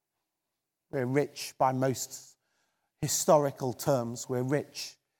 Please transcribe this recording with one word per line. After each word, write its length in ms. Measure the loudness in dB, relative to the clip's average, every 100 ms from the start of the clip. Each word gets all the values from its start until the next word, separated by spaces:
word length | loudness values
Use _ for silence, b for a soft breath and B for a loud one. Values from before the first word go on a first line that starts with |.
| _ _ _ _ _ _ _ _ _
We're 160 | -4 0
rich 480 | 0 0 -4 -12 0
by 140 | 2
most 640 | 2 0 0 -6 -12 -20 _ _ _ _ _ _ _
historical 720 | -4 0 6 6 4 -2 -6
terms. 560 | -2 0 0 0 -6 -6
We're 140 | -4
rich. 540 | -2 -2 -4 -10 -14 -16 _ _